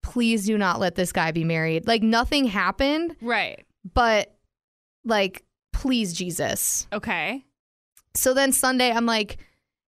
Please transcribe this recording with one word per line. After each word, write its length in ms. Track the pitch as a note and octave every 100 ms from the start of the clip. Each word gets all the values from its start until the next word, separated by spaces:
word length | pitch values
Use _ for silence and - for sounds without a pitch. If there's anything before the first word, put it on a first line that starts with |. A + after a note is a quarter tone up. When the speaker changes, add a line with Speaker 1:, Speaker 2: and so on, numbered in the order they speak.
Speaker 1:
please 420 | - A#3+ A#3 A3+ G3
do 120 | G#3+
not 220 | F#3+ E3+
let 160 | F3+ -
this 160 | F3+
guy 180 | F#3 E3
be 120 | E3 E3
married." 420 | E3 D#3+ D#3+ A3
Like, 160 | A#3
nothing 420 | A3 A3+ B3 D4 B3+
happened. 720 | G3 F3+ G3+ C#4 D4+ E4+ E4
Speaker 2:
Right. 440 | A#3 A3 E3 - - _ F#3+
Speaker 1:
But, 420 | - A#3 G#3+ - _ _ _ _ _ _ _ A#3
like, 380 | G#3+ F#3+ - - _ _
please, 400 | - C4+ B3 G3+
Jesus. 760 | E3 F3+ E3 - - - - -
Speaker 2:
Okay. 540 | G#3 A3+ F3 D#3+ C4 - _ _ _ _ _ _
Speaker 1:
So 200 | - C4
then 180 | B3+ C4+
Sunday, 400 | B3+ C4 C4 B3
I'm, 140 | A3+ A#3
like, 320 | A3 G#3 - - _ _ _ _